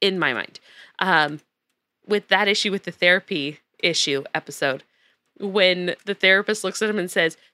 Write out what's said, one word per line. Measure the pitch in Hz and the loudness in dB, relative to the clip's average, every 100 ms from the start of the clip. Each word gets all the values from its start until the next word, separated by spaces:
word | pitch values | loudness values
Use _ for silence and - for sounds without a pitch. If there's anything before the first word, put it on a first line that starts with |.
in | 196 185 | -2 0
my | 147 | -2
mind. | 113 - - _ - - - | -2 -8 -14 _ -20 -14 -4
Um, | 185 165 147 156 _ _ _ _ _ _ - | 2 2 2 -4 _ _ _ _ _ _ -4
with | 208 - | -2 2
that | 196 202 | 2 2
issue, | 208 214 | 0 -2
with | 190 | -4
the | - | -8
therapy | - 175 185 - 170 139 151 _ - | 0 2 2 0 -6 -6 -10 _ -2
issue | 175 160 151 135 143 | 0 0 -2 -2 -4
episode, | 156 - - 143 135 _ _ _ _ _ - | -8 -6 -4 -2 -2 _ _ _ _ _ -12
when | 196 202 185 180 175 - | -4 2 2 2 -4 -8
the | 202 | -8
therapist | 196 190 190 202 214 | 0 4 4 2 -4
looks | 190 - | -4 -4
at | 220 | -4
him | 208 | -2
and | 180 | -2
says, | 196 165 - _ | 0 0 -2 _